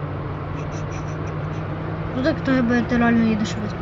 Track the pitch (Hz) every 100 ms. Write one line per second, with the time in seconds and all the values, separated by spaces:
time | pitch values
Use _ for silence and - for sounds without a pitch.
0 | - - - - - - - - - -
1 | - - 156 156 - - - - - -
2 | - 254 277 311 - 262 233 240 226 240
3 | 240 233 226 220 220 - - -